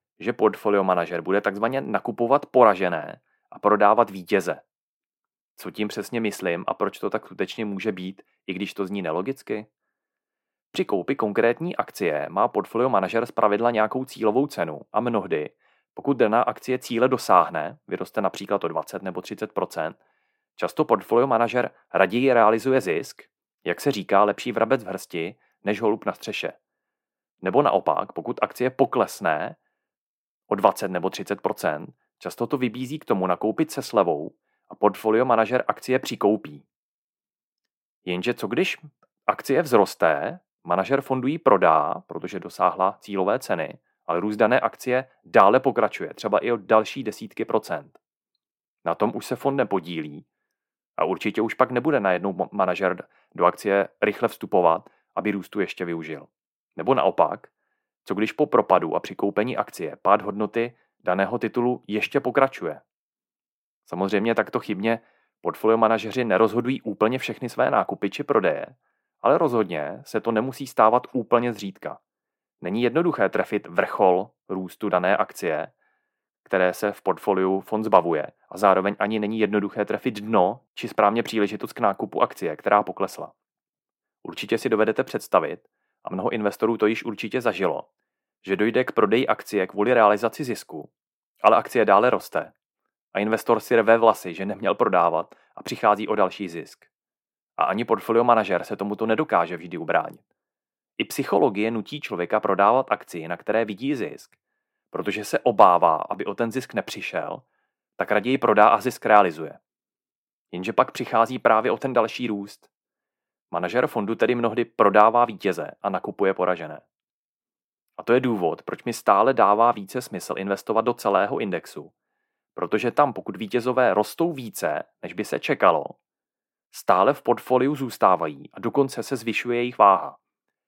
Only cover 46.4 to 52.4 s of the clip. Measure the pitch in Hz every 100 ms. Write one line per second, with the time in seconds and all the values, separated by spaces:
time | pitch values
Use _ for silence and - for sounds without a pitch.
46.4 | 110 117 92 110 107 139 110 - 110 -
47.4 | 110 113 - 80 - _ _ _ _ _
48.4 | _ _ _ _ 82 82 107 - - 127
49.4 | 139 139 107 95 85 82 76 73 - _
50.4 | _ _ _ _ _ - 82 95 110 101
51.4 | 113 - 127 123 139 139 98 90 98 90